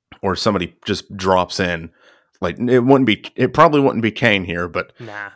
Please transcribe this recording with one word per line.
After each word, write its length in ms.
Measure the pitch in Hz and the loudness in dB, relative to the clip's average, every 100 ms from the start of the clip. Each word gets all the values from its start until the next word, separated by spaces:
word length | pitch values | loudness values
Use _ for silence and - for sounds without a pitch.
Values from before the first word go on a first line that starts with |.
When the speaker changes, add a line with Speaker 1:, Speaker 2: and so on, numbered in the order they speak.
| _ - | _ -8
Speaker 1:
or 140 | 98 90 | -4 -2
somebody 400 | 113 98 87 - | -2 -2 -4 -8
just 320 | - 95 - 101 | -6 -6 -6 -6
drops 420 | 95 92 90 - | 2 2 0 -2
in. 300 | 90 85 82 _ _ _ _ _ | -4 -4 -10 _ _ _ _ _
Like, 180 | 90 - | -8 -4
it 220 | 120 123 | 0 2
wouldn't 260 | 123 135 120 | 4 4 4
be, 180 | 101 - - | 0 -4 -4
it 180 | 131 | -2
probably 260 | - 165 147 | 4 4 4
wouldn't 220 | 135 113 | 2 0
be 80 | 110 | -2
Kane 320 | - 120 101 | 0 2 2
here, 220 | 90 87 87 | -2 -6 -6
but 260 | 87 - _ | -6 -8 _
Speaker 2:
Nah. 320 | 113 104 101 | -16 -14 -10